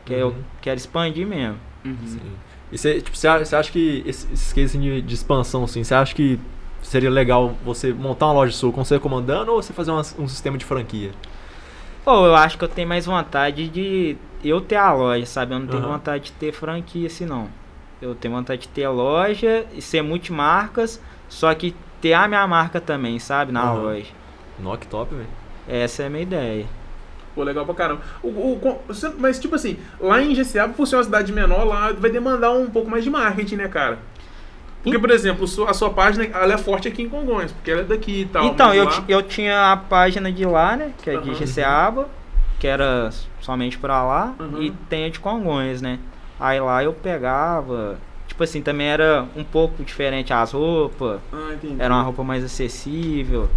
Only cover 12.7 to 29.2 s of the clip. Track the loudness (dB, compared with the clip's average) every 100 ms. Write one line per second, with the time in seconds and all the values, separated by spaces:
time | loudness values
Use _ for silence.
12.7 | -4 -2 -2 0 -2 0 0 0 -2 -6
13.7 | -4 -2 0 -2 -4 -12 -6 0 0 2
14.7 | 4 4 4 4 2 -2 -4 -4 -4 -4
15.7 | -4 -2 -4 -4 -6 -8 -8 -8 -6 -8
16.7 | -8 -8 -6 -6 -6 -6 -6 -8 -12 -20
17.7 | -20 -20 -12 -10 -8 -6 -6 -6 -8 -8
18.7 | -4 -2 0 2 2 2 2 2 2 -2
19.7 | -12 -2 -2 0 -4 -4 0 4 4 2
20.7 | -2 -4 -4 -18 -20 -18 0 2 2 -2
21.7 | -6 -18 -4 4 4 6 2 4 2 2
22.7 | -2 -4 -4 -2 -4 -2 -2 0 0 0
23.7 | 0 -2 -4 -8 -18 -20 -20 -18 -10 -8
24.7 | -8 -8 -8 -6 -8 -10 -14 -14 -16 -6
25.7 | -4 -2 -4 -6 -6 -4 -4 -2 -4 -6
26.7 | -10 -12 -14 -14 -18 -12 -6 -4 -4 -4
27.7 | -2 -2 -2 -8 -8 -6 -2 -2 0 -2
28.7 | -2 -8 -8 -8 0